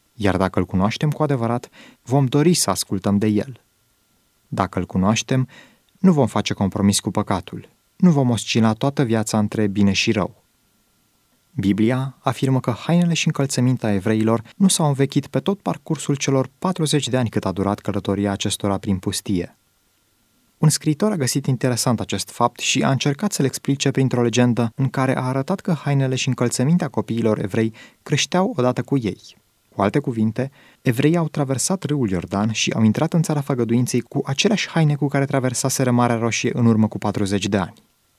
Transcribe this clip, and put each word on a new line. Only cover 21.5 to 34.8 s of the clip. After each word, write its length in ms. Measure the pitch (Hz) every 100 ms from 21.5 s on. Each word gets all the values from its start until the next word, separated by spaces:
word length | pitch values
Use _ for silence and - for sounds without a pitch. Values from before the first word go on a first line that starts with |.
| 127 131 120 131 110
acest 300 | 107 98 -
fapt 300 | - 120 -
și 240 | - -
a 80 | 143
încercat 400 | 135 147 139 208
să-l 140 | - 135
explice 460 | - - 139 139
printr-o 300 | 135 131 120
legendă 500 | 120 117 123 117 113 -
în 140 | 135
care 280 | - 131 -
a 40 |
arătat 380 | 127 135 135 196
că 140 | -
hainele 420 | 160 147 139 131 131
și 120 | -
încălțămintea 600 | 123 120 - 131 175 151
copiilor 520 | - 104 117 113 107
evrei 340 | 104 113 113 - - _
creșteau 500 | - 147 - 180 196 175
odată 280 | 123 123
cu 140 | 120 139
ei. 400 | 104 - - - _ _ _ -
Cu 60 |
alte 180 | 101 147
cuvinte, 520 | 139 113 110 110 135 - - _
evreii 360 | - 117 147 170
au 100 | 160
traversat 560 | 151 135 127 - 190
râul 260 | 135 147 113
Iordan 420 | 90 87 98 110
și 200 | 110 -
au 120 | -
intrat 300 | 110 107 156
în 80 | 170
țara 200 | 160 147
făgăduinței 600 | 139 131 113 117 123 123
cu 200 | - 143 -
aceleași 440 | 139 208 214 -
haine 260 | 165